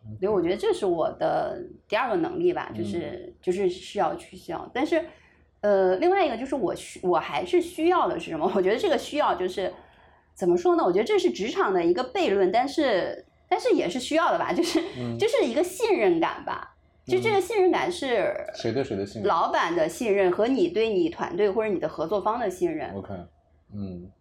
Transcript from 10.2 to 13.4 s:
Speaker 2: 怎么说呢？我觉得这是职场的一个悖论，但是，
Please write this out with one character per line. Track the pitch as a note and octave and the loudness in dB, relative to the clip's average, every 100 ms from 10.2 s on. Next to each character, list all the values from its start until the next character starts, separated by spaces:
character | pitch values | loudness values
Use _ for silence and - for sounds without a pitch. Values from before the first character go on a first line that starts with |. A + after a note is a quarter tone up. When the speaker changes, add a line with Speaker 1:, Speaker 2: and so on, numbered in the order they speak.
| _ | _
Speaker 2:
怎 | - F3+ | -2 2
么 | F3 | 4
说 | F4+ A#3+ | 4 4
呢？ | |
我 | G3+ | 4
觉 | F3+ | 2
得 | |
这 | A#3 G#4 | 2 2
是 | E4+ | 2
职 | - G#3+ | 0 -4
场 | F#4 G4+ | 0 0
的 | F#4+ | 2
一 | E4+ | 2
个 | F4 B3+ | 2 0
悖 | G4+ D#4 | 0 2
论， | G3 F#3 | 4 4
但 | A3 C4+ | 2 0
是， | C#4 C#4+ G3 - - - _ | 0 2 2 -2 -8 -14 _